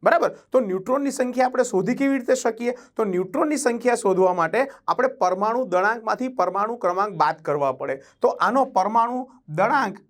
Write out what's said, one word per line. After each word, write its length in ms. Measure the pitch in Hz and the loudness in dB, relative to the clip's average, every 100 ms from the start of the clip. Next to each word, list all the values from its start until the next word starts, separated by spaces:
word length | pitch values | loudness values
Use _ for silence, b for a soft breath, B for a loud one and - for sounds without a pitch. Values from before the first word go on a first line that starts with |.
| 180 | 4
બરાબર? 240 | 330 220 - B | 4 2 -4 B
તો 80 | 254 | 0
ન્યુટ્રોનની 520 | 220 185 185 262 277 | 0 -4 -2 -2 -2
સંખ્યા 320 | 262 247 247 254 | -2 -4 0 -2
આપણે 140 | 254 247 | 0 0
શોધી 260 | 190 180 247 | 0 0 0
કેવી 180 | 277 269 | 0 0
રીતે 180 | 240 254 | 0 0
શકીએ? 340 | 247 220 240 240 B - | 0 -2 -6 -6 B -4
તો 80 | 220 | -2
ન્યુટ્રોનની 460 | 180 185 277 320 302 | -2 -2 -2 0 0
સંખ્યા 420 | 269 233 240 220 | 0 0 0 2
શોધવા 320 | 208 185 185 180 | 2 4 4 2
માટે 200 | 160 202 | 0 0
આપણે 480 | 269 - - 170 254 - | -2 -4 -4 0 0 0
પરમાણુ 420 | 180 185 208 240 247 | 0 0 -2 -2 0
દળાંકમાંથી 560 | 180 196 233 220 208 254 254 | 0 0 0 -2 -4 -4 -2
પરમાણુ 360 | 180 185 214 233 | -2 0 -4 -2
ક્રમાંક 320 | 190 180 208 175 | -2 0 -2 2
બાદ 180 | 151 160 - | 0 0 -4
કરવા 240 | 147 139 131 | 0 0 -2
પડે. 160 | 139 135 B B | -6 -8 B B
તો 60 | - - 180 | -2 2 0
આનો 160 | 247 262 - | 2 2 0
પરમાણુ 480 | 190 226 233 247 254 B - 151 | 2 2 0 -2 -8 B -12 -2
દળાંક 400 | 202 277 226 175 _ | 2 2 0 -6 _